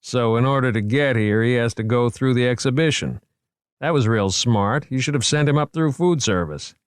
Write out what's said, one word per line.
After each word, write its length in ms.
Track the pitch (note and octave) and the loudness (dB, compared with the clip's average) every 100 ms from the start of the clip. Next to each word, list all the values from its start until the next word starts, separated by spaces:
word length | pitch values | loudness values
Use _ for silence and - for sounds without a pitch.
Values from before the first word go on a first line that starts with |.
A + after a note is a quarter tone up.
So 340 | - B2+ A#2 | -4 -2 0
in 100 | A2+ | 2
order 260 | C3 C#3 B2+ | 2 2 0
to 100 | A2+ | -2
get 340 | G#2 C3 C#3+ | 0 0 2
here, 280 | A2+ G#2+ G#2+ | 0 2 2
he 100 | A2+ | 2
has 200 | B2 A#2 | 2 0
to 80 | - | -2
go 260 | A2 B2 A#2+ | -2 0 0
through 240 | - C3+ | 0 0
the 140 | B2 B2 | 2 0
exhibition. 720 | A#2+ C#3 B2+ D#3+ - C2+ E2 _ _ _ _ _ _ | 0 -2 0 0 0 -6 -10 _ _ _ _ _ _
That 120 | C#3 | -2
was 140 | D3+ A2 | 0 2
real 220 | A2+ G2 | 2 0
smart. 580 | F#2+ - A2 G2+ C3+ - | 0 0 2 2 0 -2
You 100 | C3 | -4
should 140 | A#2+ | -2
have 120 | A2+ | -2
sent 240 | A2+ D3+ D3 | 0 0 2
him 80 | C#3+ | 2
up 140 | D3 | 0
through 200 | E3 D#3+ | -2 -2
food 280 | C3 F3 E3 | 0 0 0
service. 540 | A#2 F#2 E2 D2 - _ | 0 0 -2 -8 -14 _